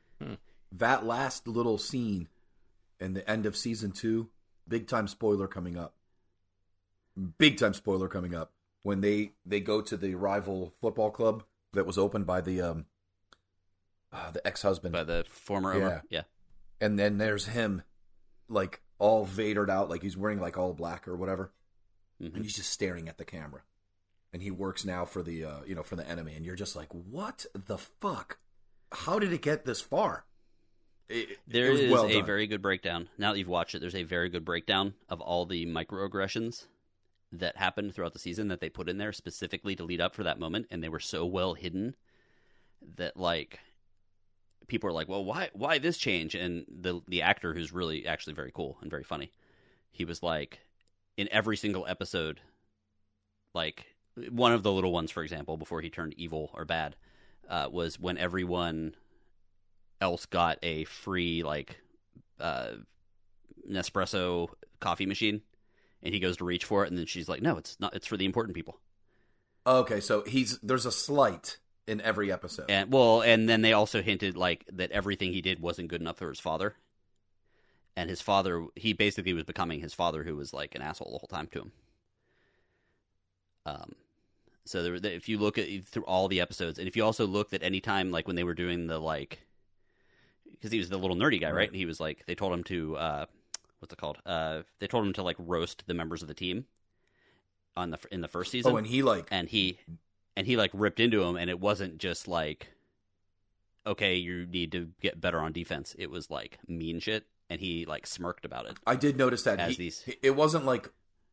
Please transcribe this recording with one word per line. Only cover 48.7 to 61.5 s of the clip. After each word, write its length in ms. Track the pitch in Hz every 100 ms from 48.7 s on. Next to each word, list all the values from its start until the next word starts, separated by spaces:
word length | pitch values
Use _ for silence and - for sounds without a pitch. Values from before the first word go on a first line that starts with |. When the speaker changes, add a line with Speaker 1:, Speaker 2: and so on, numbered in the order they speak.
| 67
Speaker 3:
and 100 | 78
very 140 | 76
funny, 260 | 67 78 69 _ _ _ _ _ _
he 120 | -
was 200 | 85 82
like, 340 | 87 80 71 - _ _ _ _ _ -
in 120 | 101
every 260 | 110 107 104
single 300 | 107 95 -
episode, 540 | 92 92 92 80 76 - _ _ _ _ _ _ _ _ _ _
like, 320 | 90 80 - - _ _ - 120
one 220 | 120 123
of 100 | 117
the 80 | 101
little 220 | 95 92
ones, 180 | 87 80
for 140 | -
example, 320 | 78 80 71 80
before 240 | 78 82
he 100 | 82
turned 240 | - 80 76
evil 340 | 82 78 76
or 100 | -
bad, 300 | 78 82 76 - - - - - -
uh, 200 | 85 69
was 280 | 78 82 -
when 180 | 90 85
everyone 800 | 90 92 90 90 85 80 80 - - _ _ _ _ _ _ _ _ -
else 240 | 95 87 -
got 300 | 90 85 78
a 220 | 85 78
free, 580 | 78 - - 92 85 82
like, 380 | 80